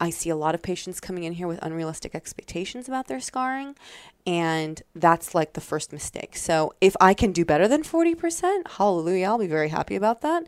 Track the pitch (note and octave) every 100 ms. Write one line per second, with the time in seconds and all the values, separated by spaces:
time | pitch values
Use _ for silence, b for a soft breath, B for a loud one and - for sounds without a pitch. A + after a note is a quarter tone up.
0 | E3+ D#3+ E3 D#3 D#3 E3+ - F3+ F#3 F3
1 | - F3+ E3 E3+ F3 E3 D#3+ E3 D#3+ D#3
2 | - D#3+ - - - E3+ F#3+ B3 B3+ C4
3 | B3+ C4 - B3+ C4 C4+ C#4 C#4+ B B
4 | B _ F#3 F3 E3 D#3+ D#3 D#3 - E3
5 | E3 E3 - F3 D#3 - - D#3 - D3
6 | - - - - - D#3+ D#3 - F#3+ -
7 | F#3+ G3+ A3+ F3 E3 D3+ G#3 D4+ D#4 E4
8 | E4+ E4 E4+ E4 F4+ G4 - - G3+ F3
9 | D#3+ F#3 F#3 A#3 F#3 D#3 D3+ D#3+ - G3
10 | G#3+ A#3 D4+ E4+